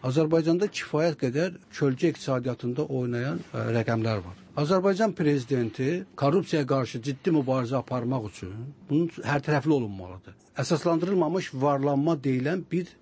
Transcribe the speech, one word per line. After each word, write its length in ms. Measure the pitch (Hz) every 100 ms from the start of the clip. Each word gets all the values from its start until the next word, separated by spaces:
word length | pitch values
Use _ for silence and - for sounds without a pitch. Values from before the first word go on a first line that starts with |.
| 131
Azərbaycanda 640 | 131 156 165 160 175 208 -
kifayət 400 | - 151 170 147
qədər 340 | 131 131 180 180 -
kölgə 380 | - 143 127 170
iqtisadiyyatında 720 | 135 - 131 123 117 120 123 151
oynayan, 560 | 131 123 120 131 170 170
e, 120 | 127 113
rəqəmlər 480 | 117 113 113 113 107
var. 160 | 90 92 - -
Azərbaycan 500 | 147 185 190 190 220 -
prezidenti 720 | 151 143 120 131 113 - 131 175 196 -
korrupsiyaya 500 | 139 175 170 160 135
qarşı 360 | 139 120 127
ciddi 320 | 120 135 190
mübarizə 420 | 156 131 131 120 131
aparmaq 480 | - 127 117 131 107
üçün 240 | - 90 104 127 143 -
bunun 220 | 143 170 - -
hər 160 | 147 135
tərəfli 260 | 147 147 147
olunmalıdır. 580 | 113 98 92 92 - - _ -
Əsaslandırılmamış 920 | 131 160 175 170 175 196 160 180 175
varlanma 600 | 135 143 139 139 139 151
deyilən 480 | 160 135 127 127 180 151
bir 160 | 175 175 -